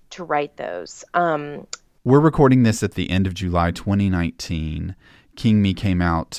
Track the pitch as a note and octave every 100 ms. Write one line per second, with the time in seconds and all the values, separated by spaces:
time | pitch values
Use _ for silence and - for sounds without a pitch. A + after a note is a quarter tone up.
0 | _ - D#3+ D3 D3 - - F2+ D#2+ -
1 | - F3 F3 D3+ D3 C#3+ - - _ _
2 | B2 C#3 D#3 D#3+ C3+ C3 A2+ - G#2 -
3 | - F#2 F#2+ F2+ F#2 F2 E2+ - G2+ G2+
4 | G2 F2+ E2 - - D#2+ D#2 D#2+ E2 -
5 | _ _ _ - A#2 G#2+ G2+ F2+ G2+ F2+
6 | F2 E2 -